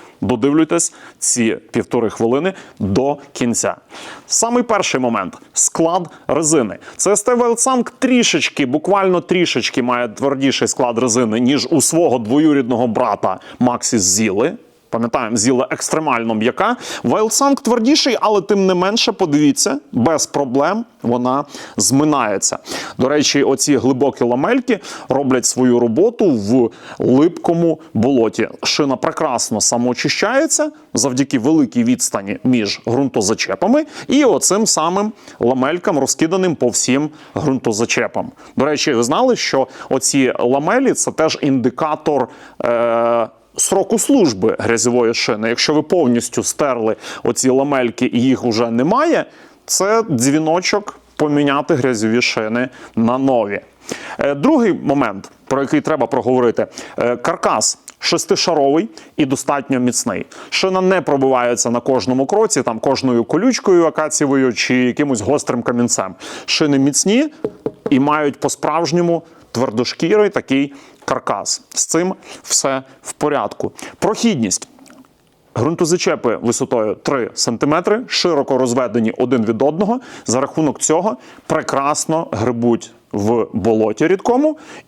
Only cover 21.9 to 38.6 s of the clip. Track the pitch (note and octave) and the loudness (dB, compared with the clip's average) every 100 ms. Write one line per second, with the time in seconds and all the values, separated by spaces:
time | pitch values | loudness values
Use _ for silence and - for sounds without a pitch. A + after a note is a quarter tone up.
21.9 | C3+ D3+ D3 A2+ G2+ - - - - - | 2 2 2 0 0 -4 -6 -10 -12 -10
22.9 | - B2 D3+ C#3 C#3+ B2+ C3+ - C3+ B2 | -2 0 2 2 2 2 0 2 2 2
23.9 | C3 C#3 - A#2+ B2 E3 C4 A#3+ G3+ - | 2 0 0 0 0 0 0 0 -4 -4
24.9 | - - C#3 C3+ B2+ A#2 - B2+ A#2+ A#2+ | -12 -2 0 2 2 0 2 4 4 2
25.9 | A2 G#3+ A#3 G#3 B2 G2+ B2+ A#2 - - | 2 0 2 2 2 2 2 2 -2 -16
26.9 | - A#2+ B2+ E3 E3+ - E3+ E3+ D#3+ - | -4 2 4 4 0 -2 0 0 -2 -4
27.9 | - A#2+ C3+ A2+ - A2 - - - C#3+ | -2 2 2 0 0 -4 -4 -4 -2 0
28.9 | C3 D#3 D#3 D#3 A#2 - G#2+ - A#2+ B2 | 0 -2 -2 -2 -2 -2 -2 0 0 0
29.9 | B2 D3+ - G3 C4 D#4 - D4+ - - | -2 -2 -2 0 2 0 0 -2 -6 -8
30.9 | G#2+ C3 B2+ C3+ C3+ A#2+ D#3+ B2+ B2 A#2 | -4 -2 -2 -2 0 2 2 2 2 0
31.9 | A#2+ - A2 G2+ G#2 C3 B2 G2+ - - | 0 -2 -6 -6 -4 0 0 0 -4 -2
32.9 | A#2+ C#3 B2+ G2 A2 - F#2+ F#3+ C#4+ D#4 | 0 0 0 0 -2 -2 -2 0 0 0
33.9 | - - C4+ C4+ C#3+ - G3 A3 - D#3+ | -8 -2 2 4 2 2 0 0 0 0
34.9 | F#3 G#3+ - - - A2+ C3 C3 F3 G#3 | -2 -4 -6 -16 -4 0 2 0 0 0
35.9 | D3+ C3 - D#3+ F#3 F#3 D3 B2 G2+ - | 0 0 0 0 2 0 0 0 0 0
36.9 | C3 D3+ - - - D3+ C3 A#2+ G#2+ A#2+ | 0 -2 -8 -10 -4 -2 0 0 -2 0
37.9 | - A2+ - F#2 - - - | 0 -2 -4 -8 -12 -10 -2